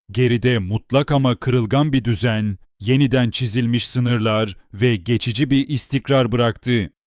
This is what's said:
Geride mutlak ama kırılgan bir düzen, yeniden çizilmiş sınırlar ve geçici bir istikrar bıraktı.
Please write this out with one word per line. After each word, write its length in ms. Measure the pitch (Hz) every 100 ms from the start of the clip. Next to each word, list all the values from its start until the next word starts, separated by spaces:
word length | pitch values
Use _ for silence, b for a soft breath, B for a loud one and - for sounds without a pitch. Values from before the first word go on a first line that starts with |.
| -
Geride 480 | 110 123 120 123 117
mutlak 520 | 92 110 - 135 147
ama 240 | 139 131 120
kırılgan 580 | 131 127 107 135 151
bir 100 | 135
düzen, 540 | 113 104 120 110 107 95 _ -
yeniden 500 | 101 135 135 127 120
çizilmiş 580 | - 123 117 117 120 -
sınırlar 720 | 127 123 120 110 107 107 - _
ve 220 | 98 123 107
geçici 540 | 85 117 123 110 143
bir 180 | 135 139
istikrar 640 | 135 - 135 - 139 117
bıraktı. 580 | 117 117 - 123 120 85 _